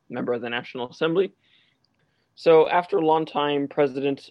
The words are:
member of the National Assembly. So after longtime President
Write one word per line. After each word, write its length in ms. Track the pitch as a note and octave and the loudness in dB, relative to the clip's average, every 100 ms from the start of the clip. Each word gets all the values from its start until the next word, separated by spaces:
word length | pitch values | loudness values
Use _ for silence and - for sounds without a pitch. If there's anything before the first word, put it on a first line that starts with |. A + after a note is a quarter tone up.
| _ | _
member 240 | B2 B2+ | -8 -6
of 100 | A#2+ | -6
the 80 | A#2 | -4
National 380 | A#2+ - B2+ B2 | -8 -8 -10 -10
Assembly. 440 | - E3 E3+ F#3+ - _ _ _ _ _ _ _ _ _ | -4 -2 -2 -4 -8 _ _ _ _ _ _ _ _ _
So 340 | - E3+ D#3+ - | -2 4 6 6
after 320 | F3+ F3 F#3+ | 0 0 0
longtime 680 | D#3+ D#3+ D#3 D3 D3 C#3+ C#3+ | 2 0 0 -4 -2 -2 -4
President 640 | - C#3+ C3 C#3 C#3 - | 0 0 0 -4 -6 -10